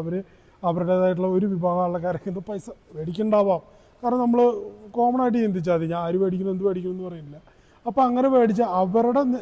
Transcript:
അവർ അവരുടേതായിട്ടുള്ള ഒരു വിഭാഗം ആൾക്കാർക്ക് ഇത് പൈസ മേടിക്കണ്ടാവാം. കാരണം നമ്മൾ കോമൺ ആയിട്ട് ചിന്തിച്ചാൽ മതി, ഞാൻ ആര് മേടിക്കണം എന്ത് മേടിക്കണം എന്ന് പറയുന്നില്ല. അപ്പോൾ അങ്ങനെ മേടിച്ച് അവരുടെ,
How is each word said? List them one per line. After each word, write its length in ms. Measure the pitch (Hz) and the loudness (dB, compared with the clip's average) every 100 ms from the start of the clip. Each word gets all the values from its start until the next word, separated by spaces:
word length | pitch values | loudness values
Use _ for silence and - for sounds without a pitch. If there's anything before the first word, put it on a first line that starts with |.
അവർ 120 | 165 180 196 - _ _ 180 | -4 -6 -8 -16 _ _ -2
അവരുടേതായിട്ടുള്ള 600 | 170 175 185 185 180 185 185 | 0 2 2 2 2 0 0
ഒരു 80 | 202 | 0
വിഭാഗം 280 | 185 175 175 180 | 0 0 0 0
ആൾക്കാർക്ക് 420 | 175 175 170 202 | -2 -4 -6 -6
ഇത് 80 | 185 180 | -8 -8
പൈസ 180 | 202 - - - 156 | -10 -12 -20 -16 -10
മേടിക്കണ്ടാവാം. 680 | 160 175 220 208 202 170 - - _ _ | -8 -4 2 2 4 0 -4 -20 _ _
കാരണം 180 | 240 247 240 | -2 0 2
നമ്മൾ 140 | 240 240 208 202 208 214 233 | 4 4 2 -6 -16 -8 0
കോമൺ 240 | 240 254 | 2 2
ആയിട്ട് 160 | 247 233 220 | 0 0 0
ചിന്തിച്ചാൽ 320 | 185 165 170 | 0 0 0
മതി, 100 | 160 | -2
ഞാൻ 60 | 170 170 | -4 -2
ആര് 100 | 185 | 0
മേടിക്കണം 280 | 190 180 190 | 0 0 -2
എന്ത് 120 | 185 196 | -2 -2
മേടിക്കണം 260 | 185 180 185 | -2 -6 -8
എന്ന് 100 | 185 | -10
പറയുന്നില്ല. 320 | 170 143 147 - _ _ _ 233 | -12 -16 -20 -20 _ _ _ -4
അപ്പോൾ 140 | 208 254 | 0 2
അങ്ങനെ 200 | 247 269 262 | 2 4 4
മേടിച്ച് 300 | 233 208 226 185 | 4 2 0 0
അവരുടെ, 420 | 190 220 240 254 262 247 | 0 2 2 2 0 -2